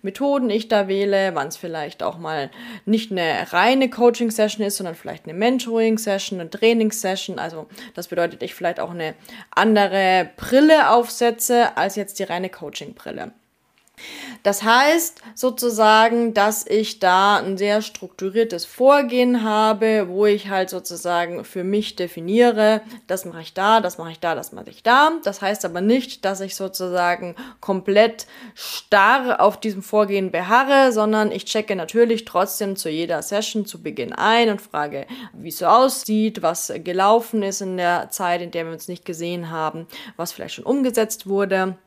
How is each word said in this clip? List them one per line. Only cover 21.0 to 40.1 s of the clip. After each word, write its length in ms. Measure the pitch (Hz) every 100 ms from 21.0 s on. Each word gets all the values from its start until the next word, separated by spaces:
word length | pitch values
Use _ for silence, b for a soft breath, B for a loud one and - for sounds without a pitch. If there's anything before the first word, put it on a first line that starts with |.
| 175 175 170 175 -
für 180 | 190
mich 320 | 180 208 214 -
definiere, 880 | 175 - 170 214 240 214 214 220 220 233 _
das 180 | 185 185
mache 160 | 165
ich 120 | 160
da, 260 | - 202 220
das 180 | 180 175
mache 140 | 165
ich 80 | 160
da, 160 | 170 147
das 160 | -
mache 180 | - -
ich 140 | -
da. 280 | 220 254 302 330
Das 180 | 302 196
heißt 240 | 196 208 185
aber 160 | 170
nicht, 440 | 196 254 254 - 196
dass 160 | 196
ich 140 | 196 -
sozusagen 800 | 190 190 185 180 175 175 175 165 262 B
komplett 680 | - 190 190 202 226 226 - B 240
starr 840 | B B - - 202 202 269 254 -
auf 200 | 202 202
diesem 220 | 220 196
Vorgehen 500 | - 214 208 196 190
beharre, 600 | 170 180 233 262 277 262
sondern 400 | 214 214 214 214
ich 140 | - -
checke 300 | 214 214 196
natürlich 500 | 165 226 233 220 220
trotzdem 500 | 180 185 - 202 190
zu 140 | 165
jeder 320 | 156 170 160
Session 440 | 160 202 214 220 202
zu 160 | 170
Beginn 320 | 160 151 120
ein 360 | - 208 226 233
und 120 | 202
frage, 460 | - 151 147 143 - 254 233
wie 160 | - 170
es 100 | -
so 80 | 175
aussieht, 760 | 220 262 254 - 214 214 214
was 300 | 165 175 - -
gelaufen 600 | 165 180 196 226 226 220
ist 180 | 196 190
in 160 | 190 185
der 320 | 175 175 -
Zeit, 320 | - 180 175
in 100 | 175
der 140 | 165 165
wir 80 |
uns 140 | 165 -
nicht 180 | 175 -
gesehen 460 | 165 170 175 165
haben, 360 | 165 156 165 165 B B